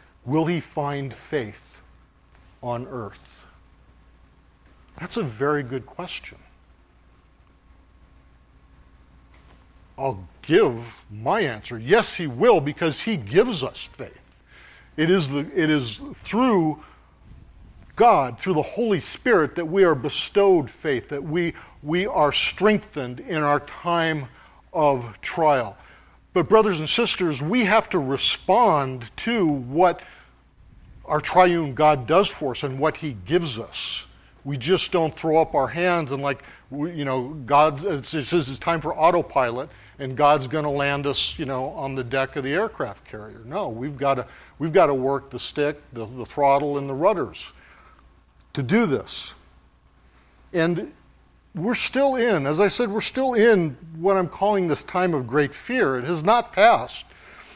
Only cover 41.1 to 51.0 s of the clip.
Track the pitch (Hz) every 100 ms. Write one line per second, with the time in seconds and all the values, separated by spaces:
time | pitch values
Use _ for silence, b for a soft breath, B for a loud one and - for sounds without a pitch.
41.1 | 131 - - 135 131 135 - 139 131 120
42.1 | 135 135 151 135 156 220 - 127 98 -
43.1 | 107 107 107 113 180 165 113 139 135 139
44.1 | 131 117 B B B 170 175 156 135 131
45.1 | 139 - 120 - - 147 147 - 117 110
46.1 | 127 110 - 139 139 147 143 139 135 180
47.1 | 185 113 - - - b b b b b
48.1 | _ _ _ _ - 123 208 214 123 90
49.1 | - - - _ _ _ _ _ _ b
50.1 | b b b _ 180 165 170 427 -